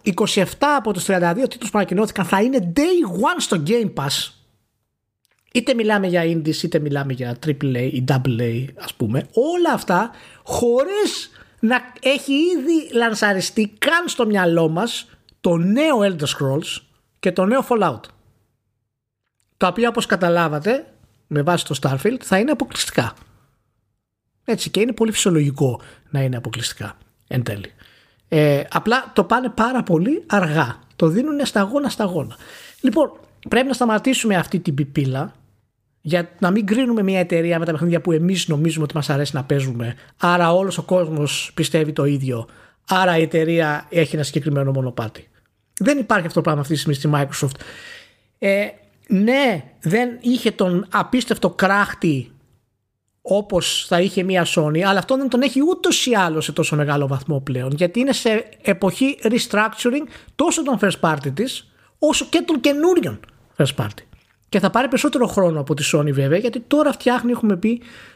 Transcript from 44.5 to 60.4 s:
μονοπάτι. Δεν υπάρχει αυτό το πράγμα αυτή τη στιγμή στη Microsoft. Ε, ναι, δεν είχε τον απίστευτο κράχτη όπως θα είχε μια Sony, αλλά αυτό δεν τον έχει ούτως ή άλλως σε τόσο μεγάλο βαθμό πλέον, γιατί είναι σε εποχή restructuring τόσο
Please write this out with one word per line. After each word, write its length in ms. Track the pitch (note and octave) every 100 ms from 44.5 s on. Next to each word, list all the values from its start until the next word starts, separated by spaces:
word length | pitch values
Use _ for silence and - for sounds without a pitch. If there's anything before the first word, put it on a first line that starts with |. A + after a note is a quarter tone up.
| C#3 C3+
μονοπάτι. 560 | C3+ B2+ A#2+ A2 - - _ _ _ _ -
Δεν 180 | G#3 C#4+
υπάρχει 280 | G#3+ G#3 E3
αυτό 80 |
το 80 | E3+
πράγμα 180 | D#3 D3
αυτή 120 | C#3
τη 40 | D3
στιγμή 160 | D#3+ C#3
στη 140 | D#3
Microsoft. 460 | D3 C#3 - C#3 - - - - - - _ _ -
Ε, 280 | G3 G3 G#3 - _ _ -
ναι, 560 | F#3 G#3+ C4+ C4+ E3+ - _
δεν 380 | D#3 G#3+ B3 A#3
είχε 300 | A#3+ B3 A3+
τον 360 | A3+ F#3 F3 -
απίστευτο 600 | G#3 - B3 - G#3+ F3+
κράχτη 840 | - F#3+ G3+ G3 - F3 C3+ A#2+ _ _ _ _ _ _ _ _ _ -
όπως 540 | G3+ G3+ F3+ - - -
θα 120 | F3
είχε 220 | F#3+ F#3+
μια 240 | F#3 F#3 E3
Sony, 340 | - D3+ D#3
αλλά 180 | F#3+ G3
αυτό 180 | - C4
δεν 120 | C4+
τον 140 | B3
έχει 180 | C#4 C4+
ούτως 460 | D#4 F4+ F4+ - B3+
ή 80 |
άλλως 300 | A3 F3 D#3
σε 80 | D3+
τόσο 240 | D3+ D3 D3+
μεγάλο 300 | D3 D3 C#3
βαθμό 340 | C3+ - C#3
πλέον, 320 | C3+ B2+ C3
γιατί 280 | D3 F3 A#3
είναι 120 | C4+
σε 320 | - A#3 A3 - -
εποχή 560 | - F3+ F#3+ - C4+ C#4
restructuring 840 | A3 A3+ - G#3 A3 - A#3+ C#4+ D4+ - -
τόσο 280 | -